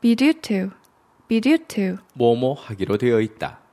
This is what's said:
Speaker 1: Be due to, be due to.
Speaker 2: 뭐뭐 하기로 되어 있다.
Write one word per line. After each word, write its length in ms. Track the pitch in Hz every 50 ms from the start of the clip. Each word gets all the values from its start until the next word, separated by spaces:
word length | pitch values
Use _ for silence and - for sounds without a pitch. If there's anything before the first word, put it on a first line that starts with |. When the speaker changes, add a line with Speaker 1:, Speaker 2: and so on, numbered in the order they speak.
Speaker 1:
Be 140 | - 233 233
due 180 | 226 262 294 320 320 -
to, 280 | - 220 190 190 196 - _ _ _ _ _ _ _ _ _ _
be 140 | _ 226 226
due 180 | 220 262 311 330
to. 400 | 320 _ - - 196 185 180 190 - _ _
Speaker 2:
뭐뭐 400 | 131 120 117 117 117 127 127 139
하기로 440 | 143 - - 110 95 95 - 101 104
되어 220 | 127 123 117 110
있다. 380 | 110 110 - - - 71 - - _ _